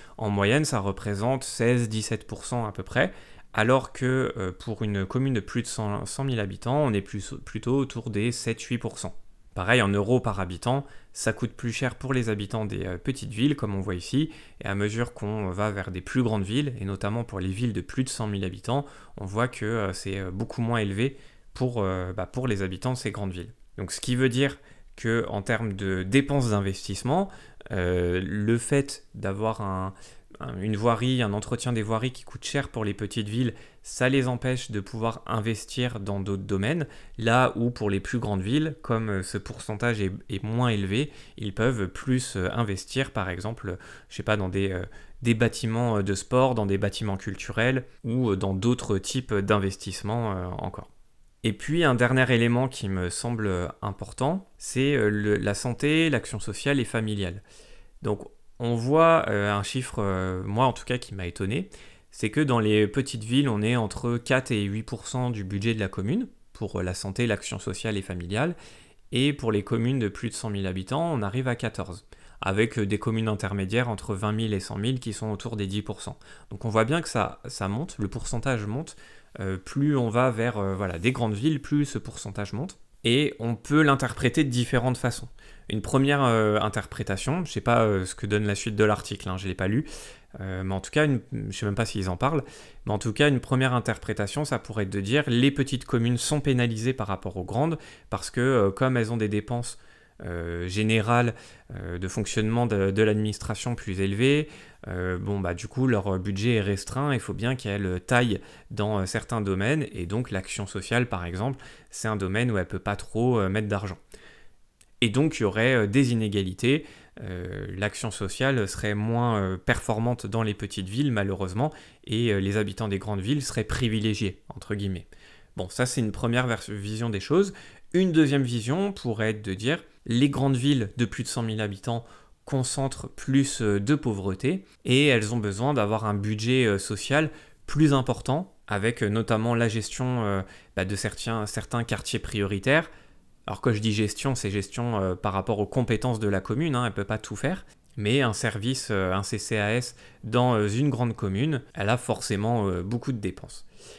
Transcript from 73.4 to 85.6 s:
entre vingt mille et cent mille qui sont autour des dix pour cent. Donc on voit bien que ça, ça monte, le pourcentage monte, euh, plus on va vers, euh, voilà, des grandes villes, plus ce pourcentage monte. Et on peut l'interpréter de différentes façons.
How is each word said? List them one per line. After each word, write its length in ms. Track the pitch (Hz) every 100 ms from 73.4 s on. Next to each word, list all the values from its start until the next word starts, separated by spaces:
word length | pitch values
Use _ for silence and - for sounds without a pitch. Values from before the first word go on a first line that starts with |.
| 98 101 92 113 123
entre 260 | 107 -
vingt 180 | 98 107
mille 220 | 107 113
et 60 | 101
cent 160 | - 104
mille 240 | 110 127
qui 120 | 117
sont 180 | 101 110
autour 260 | 101 - -
des 100 | 98
dix 160 | 104
pour 200 | 104 101
cent. 180 | - - - - -
Donc 140 | 104
on 40 | 113
voit 160 | 110
bien 160 | 113 165
que 80 | -
ça, 320 | 117 - - -
ça 200 | - 98
monte, 300 | 107 180 -
le 80 | 98
pourcentage 600 | 117 - 117 135 120 104
monte, 280 | 120 175 - - - - -
euh, 160 | 95 92
plus 400 | - 139 147 139
on 140 | 117
va 200 | 117 131
vers, 280 | 110 117 107
euh, 160 | 98
voilà, 240 | 95 95 85
des 120 | 107
grandes 200 | 127 113
villes, 300 | 104 143 143
plus 240 | - 147 143
ce 100 | 110
pourcentage 560 | 113 - - 98 101
monte. 260 | 104 - - - -
Et 300 | 117 127 147 -
on 160 | 117 117
peut 260 | - 147
l'interpréter 640 | 151 139 123 - 127 160
de 60 | 143
différentes 480 | 120 117 123 123 127
façons. 300 | 123 - - - - -